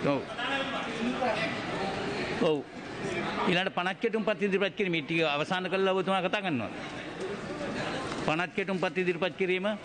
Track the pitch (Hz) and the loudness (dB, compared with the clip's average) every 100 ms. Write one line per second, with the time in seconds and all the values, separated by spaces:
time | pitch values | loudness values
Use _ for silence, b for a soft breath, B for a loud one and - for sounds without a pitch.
0 | - 135 - - 262 277 269 - 233 - | 2 0 -2 -6 -2 -2 -2 -4 -4 -2
1 | 233 254 247 190 160 117 - 185 196 - | -2 0 0 0 0 -2 -4 -2 -2 -2
2 | - - - - 170 151 123 - - - | -4 -2 -2 2 2 2 -2 -10 -10 -6
3 | - - - - 208 175 190 - 180 190 | -4 -2 -2 0 2 2 2 0 -2 0
4 | - 214 214 208 202 190 196 - 196 165 | 0 2 2 2 2 4 2 2 2 2
5 | 135 165 160 143 156 185 180 190 190 190 | 2 2 4 2 2 0 2 2 4 4
6 | 175 190 180 214 196 139 101 - - - | 4 2 2 0 0 0 -2 -4 -8 -8
7 | - - 196 202 - 294 285 - - - | -8 -6 -6 -6 -6 -4 -4 -4 -4 -4
8 | - - - 156 175 - 190 196 185 165 | -4 -2 0 0 0 -2 0 0 0 2
9 | 180 170 185 - 185 185 196 208 | 0 2 0 0 0 2 0 -4